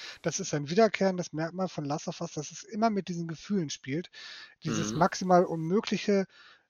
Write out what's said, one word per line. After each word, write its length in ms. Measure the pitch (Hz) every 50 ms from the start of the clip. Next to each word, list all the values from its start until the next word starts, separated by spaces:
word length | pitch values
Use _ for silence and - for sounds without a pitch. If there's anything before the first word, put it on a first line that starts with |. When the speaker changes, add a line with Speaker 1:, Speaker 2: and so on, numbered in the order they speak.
| - - - - -
Speaker 1:
Das 160 | - - -
ist 120 | 185 - -
ein 160 | 147 147 139
wiederkehrendes 640 | 175 214 226 208 - - 190 190 185 180 165 - -
Merkmal 360 | 151 165 165 175 185 190 170
von 160 | - - 147
Last 220 | 139 143 139 - 151
of 120 | - -
Us, 120 | 170 - -
dass 180 | 156 151 -
es 120 | 165 - -
immer 260 | - - 208 226 226
mit 160 | 208 196 165 -
diesen 180 | 175 170 165 165
Gefühlen 420 | 160 - - - 208 190 160 139
spielt, 380 | - - - 131 139 165 180 - - - - - - - - - - _ -
dieses 320 | 160 113 107 104 104 113
Speaker 2:
Mhm. 20 | 151
Speaker 1:
maximal 480 | 170 190 - - 196 180 180 175 185
Unmögliche 800 | - 165 165 160 160 185 226 - - 220 - - 208 202 196 190 - _ - - - - _ _ _